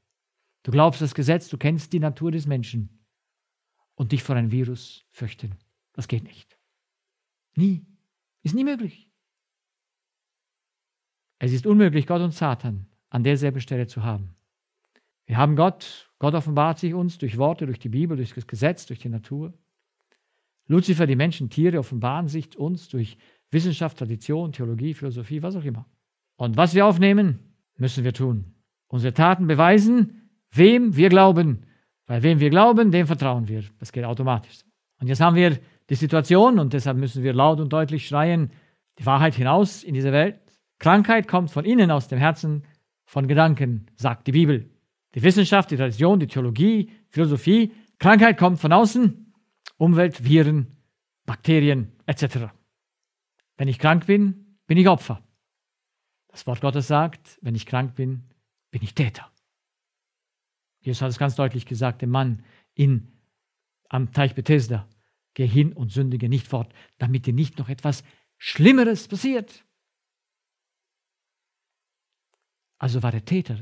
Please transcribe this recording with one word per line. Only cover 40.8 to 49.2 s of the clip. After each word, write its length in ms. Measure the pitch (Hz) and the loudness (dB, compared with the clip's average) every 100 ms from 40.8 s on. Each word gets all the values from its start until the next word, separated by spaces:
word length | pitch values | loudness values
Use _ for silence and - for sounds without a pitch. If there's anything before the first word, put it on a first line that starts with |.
| 160 196 208 226 - | 4 4 4 0 2
kommt 240 | 180 170 | -2 -2
von 140 | - 165 | -4 0
innen 260 | 247 185 | 2 4
aus 160 | 151 120 | 2 -2
dem 120 | 131 | 0
Herzen 440 | 147 156 160 147 143 _ _ _ | 0 0 -4 -6 -10 _ _ _
von 240 | _ - 135 | _ -4 0
Gedanken, 600 | 147 160 147 135 117 101 _ | 4 4 2 -2 -4 -8 _
sagt 320 | 127 113 - | -4 -4 0
die 40 | |
Bibel. 380 | 139 160 135 107 _ _ _ _ - | 2 4 2 -4 _ _ _ _ 0
Die 80 | |
Wissenschaft, 480 | 139 185 190 196 185 | 2 4 4 2 0
die 60 | 135 | -2
Tradition, 420 | 131 110 165 202 | -4 0 2 2
die 80 | 139 | 0
Theologie, 640 | 135 123 113 185 220 - - _ | -4 -4 0 0 0 -4 -10 _
Philosophie. 640 | - 160 143 - 214 220 - _ _ | -2 0 0 2 2 2 -4 _ _
Krankheit 400 | 185 214 226 202 | 6 6 6 4
kommt 220 | 180 180 | 2 2
von 120 | 151 | 2
außen, 640 | 175 226 233 240 135 | 4 4 2 0 0